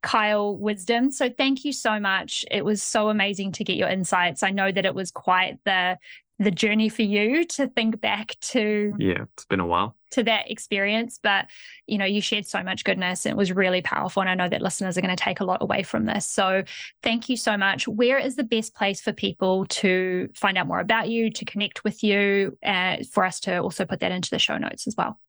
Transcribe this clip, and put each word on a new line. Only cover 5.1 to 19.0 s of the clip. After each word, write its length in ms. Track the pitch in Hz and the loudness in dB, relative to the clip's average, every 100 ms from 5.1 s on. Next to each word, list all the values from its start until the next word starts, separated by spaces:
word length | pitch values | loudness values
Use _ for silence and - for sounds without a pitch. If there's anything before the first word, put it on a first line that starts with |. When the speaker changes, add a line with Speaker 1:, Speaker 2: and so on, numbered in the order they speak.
Speaker 1:
quite 480 | - - 185 185 - | -6 2 2 2 -2
the, 340 | - 190 180 180 - - _ _ | 0 2 0 -2 -8 -20 _ _
the 120 | 208 | 0
journey 360 | 170 220 214 220 | 2 2 4 2
for 140 | - | 2
you 420 | 214 208 214 294 | 2 4 2 2
to 220 | 339 - 269 | 0 0 -2
think 340 | - 220 220 | 2 0 0
back 360 | - 208 220 - | -2 -2 -6 -10
to 540 | - 254 214 208 208 208 | -2 0 2 0 0 0
Speaker 2:
Yeah, 260 | 98 87 - | 0 0 -4
it's 140 | - - | -14 -4
been 120 | 98 | -2
a 80 | 87 | 2
while. 300 | 87 104 - _ | 2 0 -4 _
Speaker 1:
to 100 | - | -2
that 260 | 226 220 - | 0 0 -2
experience, 720 | 220 - 202 196 220 247 - | -10 -4 -2 0 0 -2 -2
but, 280 | 214 196 196 - - - - | 0 0 -2 -12 -20 -20 -4
you 100 | 208 | -2
know, 60 | |
you 160 | 196 208 | 2 0
shared 260 | 202 208 196 | 0 -2 -2
so 160 | 190 | -6
much 220 | 185 190 | -4 -4
goodness 420 | - 190 180 185 - | -2 0 0 -2 -2
and 60 | |
it 40 | - | 0
was 140 | 196 | 0
really 320 | 185 185 185 | 2 2 2
powerful. 400 | - - 185 190 | 0 -2 0 0
And 80 | 185 | 0
I 60 | 185 | 0
know 120 | 180 | 0
that 140 | - | 0
listeners 340 | 190 - 190 180 | -2 -2 -2 0
are 40 | |
gonna 160 | 185 180 | 0 0
take 240 | - 185 | -2 -2
a 40 | |
lot 180 | 185 180 | -2 0
away 200 | 208 196 | 0 -2
from 220 | 185 - | -2 -2
this. 200 | 220 208 | 0 -2
So 380 | - - 190 190 190 - - _ | -2 0 2 2 -2 -10 -16 _
thank 260 | 240 233 - | 0 0 -2
you 80 | 240 | -2
so 200 | - 208 | 0 2
much. 320 | 196 190 - | 2 0 -4
Where 300 | 214 240 269 | 2 4 4
is 180 | 262 254 | 0 -2
the 80 | |
best 320 | 226 226 220 - | 0 0 -2 -2
place 240 | 202 196 | -2 0